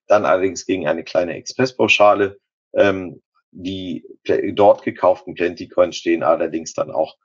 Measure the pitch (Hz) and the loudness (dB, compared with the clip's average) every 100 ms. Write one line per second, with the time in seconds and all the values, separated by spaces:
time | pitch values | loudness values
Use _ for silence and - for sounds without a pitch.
0 | - 104 71 92 95 85 - 92 76 82 | 0 2 2 0 0 -4 -6 -4 -2 -4
1 | 80 - 87 76 - - 131 - 113 - | -4 -2 -2 -6 -8 -4 -4 0 0 4
2 | 104 101 98 - _ _ _ 101 101 95 | 6 6 2 -4 _ _ _ 2 2 2
3 | 90 - _ _ _ - 92 95 92 - | -6 -14 _ _ _ -14 -10 -8 -8 -10
4 | - - - - 101 104 104 110 - - | -12 -10 -4 -2 -2 2 4 4 0 0
5 | 90 92 - 80 87 85 92 - 87 80 | 0 0 -4 -4 -4 -4 -4 0 0 -2
6 | 85 82 82 80 82 80 80 - - - | -2 0 0 0 -2 -6 -8 -8 -6 -4
7 | 78 - | -6 -8